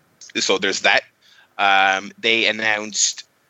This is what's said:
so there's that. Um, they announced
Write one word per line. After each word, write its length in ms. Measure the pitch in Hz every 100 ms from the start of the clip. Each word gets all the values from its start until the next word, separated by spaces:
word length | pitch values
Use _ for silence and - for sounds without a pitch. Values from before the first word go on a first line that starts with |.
| _ _ - 113
so 220 | - 95
there's 240 | 95 87
that. 220 | 98 117 - _ _ _ _ -
Um, 520 | 101 98 98 95 98 -
they 300 | 113 113 104
announced 800 | 107 110 107 107 104 - - - _ _